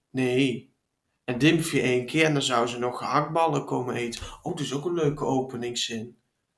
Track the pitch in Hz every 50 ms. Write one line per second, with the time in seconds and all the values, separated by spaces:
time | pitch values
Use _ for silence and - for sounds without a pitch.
0 | _ _ - 131 131 123 123 131 139 131 117 - - _ _ _ _ _ _ _
1 | _ _ _ _ _ - 123 120 139 160 170 160 160 - 143 131 117 127 123 123
2 | 123 - - 160 156 156 147 139 123 127 123 117 120 120 120 120 120 123 120 -
3 | 113 104 127 147 151 160 160 165 165 156 143 139 139 - 139 131 123 123 117 120
4 | 120 117 117 - - - - - - - 165 151 139 120 127 143 147 175 175 170
5 | 156 143 147 - 143 131 135 127 131 - 123 120 120 120 117 - - - 117 110
6 | 110 123 - _ _ _ _ _ _ _ _